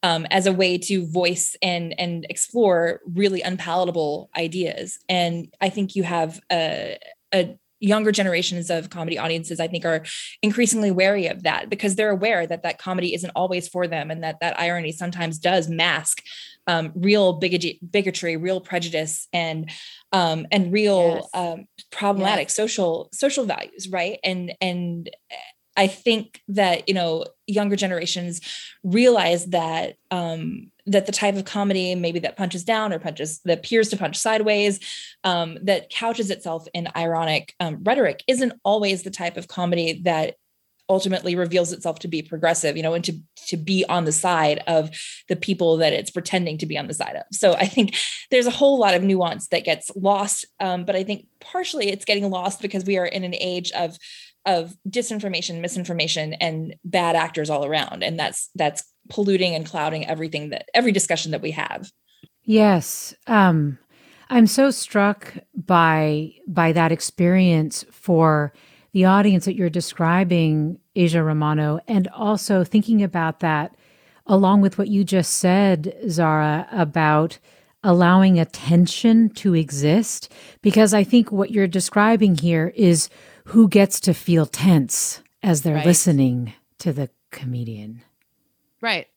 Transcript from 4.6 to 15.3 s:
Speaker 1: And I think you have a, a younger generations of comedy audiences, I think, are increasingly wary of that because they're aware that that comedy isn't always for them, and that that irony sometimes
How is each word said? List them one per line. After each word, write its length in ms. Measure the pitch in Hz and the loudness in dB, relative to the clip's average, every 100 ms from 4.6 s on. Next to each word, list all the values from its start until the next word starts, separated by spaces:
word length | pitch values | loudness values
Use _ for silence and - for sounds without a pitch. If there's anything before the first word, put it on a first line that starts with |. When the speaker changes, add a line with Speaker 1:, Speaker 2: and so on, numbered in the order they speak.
| 170 - 185 - _ | -6 -6 -12 -14 _
Speaker 1:
And 460 | 180 175 170 170 _ | -2 -2 -4 -10 _
I 80 | 196 | -4
think 260 | 196 190 196 | -2 -4 -4
you 80 | |
have 360 | 170 170 160 170 _ | -4 -2 -4 -6 _
a, 460 | 180 160 139 - - - - _ | -4 -2 -6 -8 -12 -16 -20 _
a 240 | 196 180 - _ _ | -2 -2 -6 _ _
younger 340 | 202 214 214 | 0 2 2
generations 560 | 208 190 175 175 175 170 | 0 0 0 -2 -6 -4
of 200 | 170 160 | -6 -6
comedy 280 | 175 165 156 | -10 -8 -6
audiences, 420 | 160 165 160 160 | -4 -6 -6 -6
I 80 | 165 | -6
think, 160 | 175 | -4
are 220 | 165 160 156 - - - | -2 -4 -4 -14 -14 -4
increasingly 480 | 214 208 233 226 208 | -2 2 0 2 0
wary 380 | 185 190 202 170 | 2 2 2 -2
of 160 | - | -4
that 260 | 175 143 - | -4 -4 -6
because 260 | 202 208 190 | -4 -4 0
they're 160 | 214 | 0
aware 360 | 196 208 202 165 | 0 0 -2 -2
that 160 | 170 | -6
that 140 | 170 - | -6 -8
comedy 360 | - 185 175 | -6 -4 -4
isn't 180 | 170 175 | -6 -6
always 360 | - 185 180 175 | -4 -4 -4 -6
for 200 | 180 180 | -6 -6
them, 220 | 160 147 | -6 -8
and 140 | 160 | -8
that 160 | 160 160 | -8 -6
that 180 | 170 - | -6 -4
irony 360 | 170 175 160 | -4 -4 -6
sometimes 440 | 156 175 175 165 | -8 -10 -6 -8